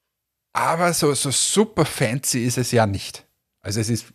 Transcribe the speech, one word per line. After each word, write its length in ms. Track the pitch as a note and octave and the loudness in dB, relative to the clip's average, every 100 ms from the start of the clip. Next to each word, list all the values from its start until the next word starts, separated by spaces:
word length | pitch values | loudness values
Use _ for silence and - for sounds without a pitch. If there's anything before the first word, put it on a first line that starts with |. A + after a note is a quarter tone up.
| _ _ _ _ _ | _ _ _ _ _
aber 400 | - C3+ E3 F3 | -4 -2 2 0
so, 220 | E3 D3+ | 2 0
so 160 | C3+ C#3 | 0 -2
super 540 | B2+ - G3 A3 - | -2 0 2 2 2
fancy 600 | D3+ - A2+ C3 - B2+ | 0 0 -2 -2 -2 0
ist 140 | A#2+ B2 | 0 0
es 140 | A#2+ | 2
ja 140 | A#2 G#2+ | 2 2
nicht. 380 | F#2+ - - _ _ _ _ | 0 -8 -16 _ _ _ _
Also 180 | G2 G#2 | -6 -4
es 80 | A2 | -2
ist 180 | A2+ - | -2 -6